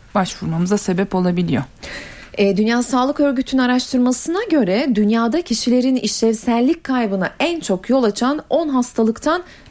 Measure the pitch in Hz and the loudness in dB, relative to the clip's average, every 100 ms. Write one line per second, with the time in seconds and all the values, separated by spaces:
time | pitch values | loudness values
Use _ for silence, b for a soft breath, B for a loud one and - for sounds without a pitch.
0 | - - 185 - 160 160 180 208 - 180 | -4 -2 -2 -4 -4 -2 0 0 0 -2
1 | 202 185 180 175 175 123 135 - B B | 0 0 0 0 0 -2 -4 -12 B B
2 | B B B - 202 185 214 240 240 254 | B B B 0 2 2 2 2 0 0
3 | 262 294 285 262 262 262 247 247 - 254 | 0 2 0 0 -2 0 2 0 0 0
4 | 247 254 - 349 453 320 196 196 302 208 | 0 0 -2 -4 0 2 2 0 0 2
5 | 208 226 233 285 349 226 - 247 254 254 | 2 2 2 0 -2 -2 2 2 2 0
6 | - - 226 220 - 233 254 330 - 254 | -2 0 0 0 0 2 2 0 -2 -2
7 | 226 196 180 - 302 339 - 185 - 262 | -2 -2 -2 -2 -4 -2 -2 -4 0 2
8 | 233 208 247 302 - 285 330 262 240 - | 2 0 -2 -2 -2 -2 0 0 0 0
9 | 226 226 294 349 349 B B | 0 0 -2 -2 -4 B B